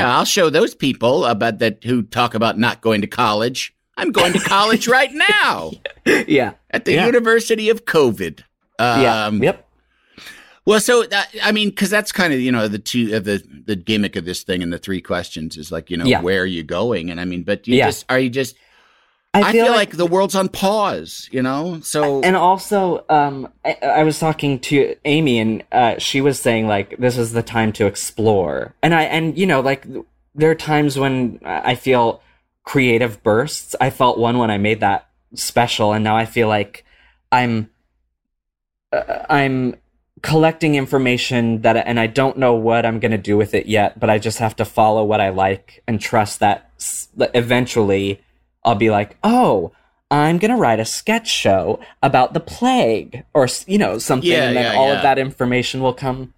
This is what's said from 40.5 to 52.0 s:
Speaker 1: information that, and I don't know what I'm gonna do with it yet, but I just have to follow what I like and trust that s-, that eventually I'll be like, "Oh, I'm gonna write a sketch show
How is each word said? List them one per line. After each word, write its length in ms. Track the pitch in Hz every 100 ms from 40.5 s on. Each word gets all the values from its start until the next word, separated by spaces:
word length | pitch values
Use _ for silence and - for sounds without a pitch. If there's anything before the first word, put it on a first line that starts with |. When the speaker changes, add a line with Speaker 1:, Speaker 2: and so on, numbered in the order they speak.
| 160 160 143
Speaker 1:
information 840 | 135 139 127 123 - 123 117 113
that, 140 | 113 113 -
and 140 | 117
I 80 | 113
don't 300 | 113 135 127
know 160 | 127 117
what 300 | 113 117 117
I'm 140 | 113
gonna 180 | 117 110
do 200 | 95 104
with 160 | 104
it 120 | 101 -
yet, 320 | 107 101 -
but 100 | 113
I 80 | 107
just 200 | 113 -
have 160 | 113 -
to 80 | 107
follow 380 | - 110 110
what 160 | 107 107
I 80 | 98
like 540 | 92 95 98 - - -
and 120 | 107
trust 400 | - 113 104 -
that 300 | 104 101 - _
s-, 300 | - - - -
that 140 | 131
eventually 880 | 123 117 123 123 120 101 98 98 98 _ _ _ _
I'll 120 | 117 107
be 140 | 113
like, 280 | 104 104 -
"Oh, 480 | 208 240 214 107 82 - _ _ _
I'm 280 | 143 151 170
gonna 180 | 214 247
write 220 | 139 110
a 60 | 113
sketch 420 | - - 226 226
show 500 | - - 95 85 - - -